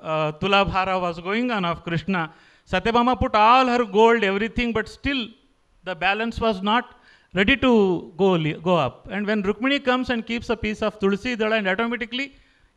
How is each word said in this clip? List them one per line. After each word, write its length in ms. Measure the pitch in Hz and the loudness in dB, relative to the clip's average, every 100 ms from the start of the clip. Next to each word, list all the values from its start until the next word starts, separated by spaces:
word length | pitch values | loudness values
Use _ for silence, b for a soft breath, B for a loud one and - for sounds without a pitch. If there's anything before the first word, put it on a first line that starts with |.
uh, 320 | - 156 156 | -6 -2 -2
Tulabhara 680 | 151 190 196 185 185 190 185 | -2 0 2 2 -2 -2 -2
was 200 | 180 170 | -4 -6
going 300 | 175 214 247 | -6 -4 -2
on 140 | 214 | -4
of 200 | 170 160 | -4 -6
Krishna, 480 | - 165 160 185 156 b b b - | -6 -6 -2 -4 -4 b b b -6
Satyabhama 480 | 185 196 233 240 247 | -4 0 2 2 0
put 160 | 254 | 0
all 320 | 214 214 254 262 | 4 6 6 4
her 180 | 240 | 2
gold, 400 | 226 190 226 233 | 0 4 4 4
everything, 480 | 202 196 220 240 240 | 2 0 -2 -2 -2
but 160 | 220 208 | -2 -6
still 400 | - 269 277 214 - _ _ _ _ | -6 -4 -4 -6 -12 _ _ _ _
the 100 | 185 | -10
balance 460 | 175 180 208 233 - | -2 -2 0 -4 -2
was 220 | 226 190 | -2 0
not 320 | 202 233 240 - b b b | 0 0 -2 -12 b b b
ready 220 | 175 208 269 | 0 2 4
to 560 | 262 226 196 170 - 156 | 4 4 4 0 -4 0
go 160 | 196 | 2
li-, 220 | 180 156 | 2 0
go 220 | 151 165 175 | -2 0 2
up. 320 | 127 - - | 0 -4 -10
And 160 | 190 202 | -6 -2
when 160 | 214 | -2
Rukmini 420 | 190 208 262 285 | -2 -2 -2 -2
comes 260 | 277 254 254 | 0 -2 -2
and 140 | 233 | -6
keeps 260 | 226 233 - | -6 -6 -6
a 60 | 226 | -4
piece 260 | 214 214 | -4 -4
of 160 | 214 - | -6 -2
tulsi 380 | 196 202 247 233 | -2 -2 -4 -4
dala, 200 | 214 220 | 0 0
and 120 | 190 | 0
automatically 680 | 185 233 240 226 247 277 b b b b | -2 -2 -6 -8 -8 -10 b b b b